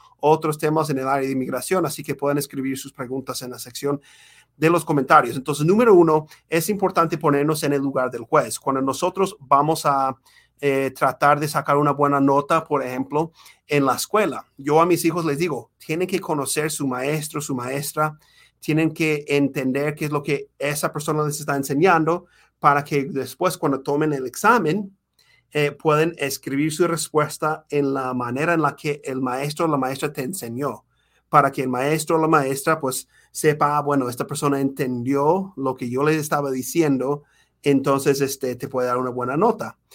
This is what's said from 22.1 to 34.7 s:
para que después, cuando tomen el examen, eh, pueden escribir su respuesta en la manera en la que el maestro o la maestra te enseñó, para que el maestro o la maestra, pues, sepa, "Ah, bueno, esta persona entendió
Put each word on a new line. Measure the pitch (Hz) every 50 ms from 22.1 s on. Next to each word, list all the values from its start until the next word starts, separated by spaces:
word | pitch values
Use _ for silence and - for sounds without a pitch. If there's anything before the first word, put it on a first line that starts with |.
| 165 180 - _ _ _ _ _ _ _
para | - 151 143 143 143
que | - 165 143 139
después, | 139 - 135 131 127 - - 180 180 - -
cuando | - 151 139 131
tomen | - - 143 147 156 156 147
el | 135 127 123
examen, | - - - 208 240 233 180 151 165 208 208 190 - _ _ _ _ _ _ _ _ _ _ _
eh, | - 151 147 143
pueden | - - - 160 151 151 160 170 170 -
escribir | 147 135 135 - - - 135 139 147 156
su | 151 - 180 165
respuesta | 170 160 - - - 151 151 147 - - 160 151 156 156 - _
en | 147 147 143 139 135
la | 135 131 127 127
manera | 127 123 120 120 135 156 165 170
en | 165
la | 151 147 147
que | - - 151 143 147 -
el | 139 131 131
maestro | 131 127 123 131 143 147 147 - 175
o | 165
la | 151 139
maestra | 131 127 135 135 - 147 151
te | -
enseñó, | 131 131 190 - - 117 117 123 143 139 110 - - _ _ _ _ _ _ _ _ _
para | - 151 139 135
que | 135 - 135
el | 127
maestro | 127 123 131 143 156 160 156 - 170 160
o |
la | 160 156
maestra, | 160 151 139 131 135 135 - 170 160 160
pues, | 143 131 127 - - - _ _ _ _
sepa, | _ - - 156 147 147 147 147 147 147
"Ah, |
bueno, | 143 147 143 139 131 123
esta | 117 - 147 -
persona | 143 139 - 143 139 139
entendió | 139 135